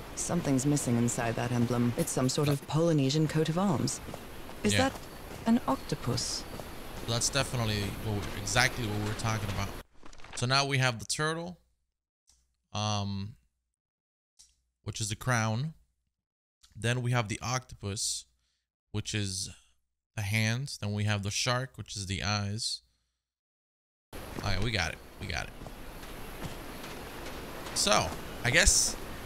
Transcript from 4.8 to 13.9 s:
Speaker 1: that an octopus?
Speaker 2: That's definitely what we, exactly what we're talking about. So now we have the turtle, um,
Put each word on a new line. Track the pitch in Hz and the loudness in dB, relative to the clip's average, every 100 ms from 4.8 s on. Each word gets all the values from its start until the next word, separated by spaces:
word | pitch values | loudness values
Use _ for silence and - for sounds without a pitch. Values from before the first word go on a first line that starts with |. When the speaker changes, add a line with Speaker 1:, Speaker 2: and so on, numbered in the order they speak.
| 269 | 4
Speaker 1:
that | - - - - - - | 2 -10 -14 -12 -4 4
an | 233 - | 4 4
octopus? | 262 - 151 123 - - - - - - - - - - | -2 -2 -4 0 0 0 -4 -6 -10 -10 -10 -10 -8 -2
Speaker 2:
That's | 117 - | 0 2
definitely | 139 - 127 110 104 98 110 110 | 2 0 0 0 0 0 -2 -2
what | 104 | -2
we, | 95 - | -2 -4
exactly | 101 123 127 - 113 | 0 4 4 2 -2
what | 104 104 | 0 -2
we're | 104 | -2
talking | 117 110 101 | 0 0 -2
about. | 95 98 - - - - - - - | -2 -2 -6 -14 -16 -14 -12 -10 -4
So | 123 | 2
now | 135 139 | 4 4
we | 139 | 4
have | 131 113 | 4 2
the | 104 | -4
turtle, | - 156 165 175 170 _ _ _ _ _ _ _ _ _ _ _ | 0 0 -2 -6 -12 _ _ _ _ _ _ _ _ _ _ _
um, | 104 107 104 101 98 101 - _ _ _ _ _ | -4 -2 0 -2 -4 -6 -12 _ _ _ _ _